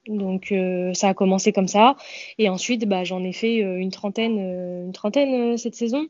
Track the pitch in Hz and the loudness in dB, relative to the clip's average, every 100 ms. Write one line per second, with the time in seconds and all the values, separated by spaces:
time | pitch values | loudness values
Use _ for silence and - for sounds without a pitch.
0 | - 214 190 185 185 196 185 180 180 180 | -8 -4 -2 -4 -2 0 0 -2 -2 0
1 | 196 190 190 190 214 202 185 202 233 277 | 0 2 2 4 2 2 2 8 6 6
2 | - - - - 214 185 - 240 220 185 | -4 -16 -12 -2 0 0 -2 -2 0 0
3 | 180 185 185 180 226 233 196 185 185 185 | -2 -4 -4 -2 0 0 0 -2 -4 -4
4 | 208 196 226 214 185 180 180 180 180 185 | -6 -2 -2 0 -2 -6 -6 -8 -10 -6
5 | 208 269 277 254 233 233 233 - 233 269 | -2 0 2 2 0 -2 -4 -4 -2 -2
6 | 311 | -4